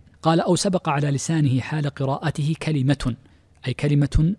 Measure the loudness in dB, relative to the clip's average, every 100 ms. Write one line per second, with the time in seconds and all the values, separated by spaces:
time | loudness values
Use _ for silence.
0 | -16 -2 2 2 2 2 2 0 0 0
1 | 0 -2 0 2 2 2 -2 -4 -4 -4
2 | -4 -2 -4 -2 -2 -2 -2 0 0 -2
3 | -4 -6 -12 -20 _ _ -8 -2 0 2
4 | 2 2 2